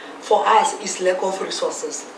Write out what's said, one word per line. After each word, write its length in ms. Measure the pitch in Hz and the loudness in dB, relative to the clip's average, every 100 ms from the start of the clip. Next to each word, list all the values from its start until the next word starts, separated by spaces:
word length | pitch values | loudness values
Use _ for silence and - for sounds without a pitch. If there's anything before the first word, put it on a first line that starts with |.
| - - | -14 -14
for 260 | - 208 208 | 2 2 6
us 340 | 220 - - | 6 4 -2
is 180 | 208 - | -6 0
lack 220 | 185 185 | 0 2
of 180 | 220 - | -2 -2
resources 640 | - - 160 - 151 - - | -4 -2 -4 -4 -8 -8 -12